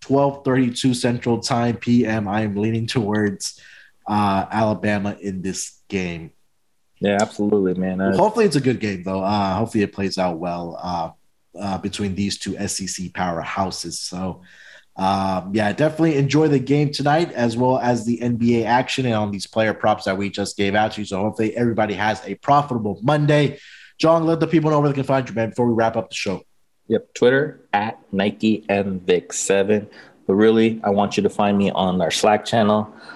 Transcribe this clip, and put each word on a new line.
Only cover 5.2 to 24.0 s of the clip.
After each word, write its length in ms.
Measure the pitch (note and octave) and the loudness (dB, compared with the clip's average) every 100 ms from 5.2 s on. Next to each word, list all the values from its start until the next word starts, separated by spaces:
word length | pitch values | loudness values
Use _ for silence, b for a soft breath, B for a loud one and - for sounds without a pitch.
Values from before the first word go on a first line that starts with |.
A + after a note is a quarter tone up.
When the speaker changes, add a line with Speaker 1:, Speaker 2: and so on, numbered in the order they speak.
Speaker 1:
in 200 | G2 F#2+ | -8 -6
this 380 | F#2 F2+ - - - | -6 -8 -10 -14 -8
game. 440 | G2 F2+ E2+ E2 _ _ _ _ _ _ - | -4 -4 -6 -12 _ _ _ _ _ _ -4
Speaker 2:
Yeah, 180 | G2 G2+ | 0 2
absolutely, 540 | G#2+ - G#2 G#2 F#2 F2+ | 0 -2 0 2 2 0
man. 260 | F#2 F#2 | -2 -2
I 140 | F#2+ F#2+ | 0 2
Speaker 1:
Hopefully 300 | G#3 A#3 G#3 | 2 2 2
it's 120 | D3 | 2
a 40 | |
good 180 | B2+ A2 | 0 0
game, 240 | G#2+ F#2+ | -2 -6
though. 200 | F2+ F#2+ | -4 -4
Uh, 320 | F#2+ G#2 G2 F#2+ | -2 0 0 0
hopefully 280 | A2+ A2 | 0 0
it 100 | G2 | -2
plays 240 | - G2 F#2 | -2 -4 -2
out 200 | F2+ E2 | -2 -2
well, 400 | F2 F2 F2 E2 | -6 -6 -8 -10
uh, 300 | F2+ F2 E2 - _ _ _ E2+ | -6 -6 -6 -10 _ _ _ -10
uh, 180 | G2 F#2 | -8 -6
between 380 | G2 G2 G2+ F#2 | -6 -4 -4 -2
these 220 | G2+ - | -4 -4
two 200 | G2+ F#2+ | -6 -6
S 240 | G2 - | -6 -6
E 60 | F#2 | -8
C 220 | - F2+ | -8 -8
powerhouses. 840 | - F2+ E2+ D#2 - F#2+ E2+ E2+ | -4 -4 -4 -4 -4 -4 -6 -10
So, 480 | - - F2+ F#2 E2+ B B B B B - | -10 -10 -8 -8 -10 B B B B B -4
um, 540 | F#2+ G2 F#2+ F#2 F2+ | 0 0 0 -2 -2
yeah, 180 | G#2+ G#2 | -2 0
definitely 460 | G2+ D3+ D3+ E3 C#3 | 0 0 2 2 2
enjoy 320 | C#3 C#3+ D#3 | 2 4 4
the 100 | C#3 | 2
game 320 | B2 C#3+ D3 | 2 2 0
tonight, 400 | D3 C#3+ D#3 F3 | 0 2 2 0
as 240 | - A#2+ A2+ | 0 -2 2
well 240 | B2+ B2+ | 2 2
as 260 | B2 A#2 A2 | 2 0 0
the 160 | A#2 | -2
N 140 | A#2+ A2+ | -2 0
B 260 | A#2 A#2 | 2 2
A 40 | A2 | 2
action 400 | B2 B2+ - B2+ | 0 0 -2 0
and 100 | G#2+ | 0
on 160 | G#2 | -2
these 160 | G2+ - | -4 -6
player 260 | A2+ A2 | 0 0
props 320 | G2+ G#2+ G#2 G2 | 2 2 0 0
that 120 | F#2+ | -2
we 120 | G2+ | -2
just 280 | G2 G2 - | -4 -4 -2
gave 180 | G2+ G#2 | 0 2
out 160 | A2 | 0
to 80 | G#2+ | -2
you. 40 | G2+ | -6
So 160 | F#2+ | -4
hopefully 340 | G#2 G#2 A2 A#2+ | -2 -2 -2 0
everybody 380 | A#2+ A2 G#2+ | 0 0 -2
has 280 | F#2+ G#2+ G#2+ G2 | 0 -2 -2 -6
a 100 | G2 | -6
profitable 640 | - C#3+ D3 A#2+ G#2 F#2 | 0 2 2 -2 -4 -4
Monday. 580 | A#2+ D3 D3 D3 C#3 - B B B | 0 2 4 4 2 -2 B B B
John, 280 | B | B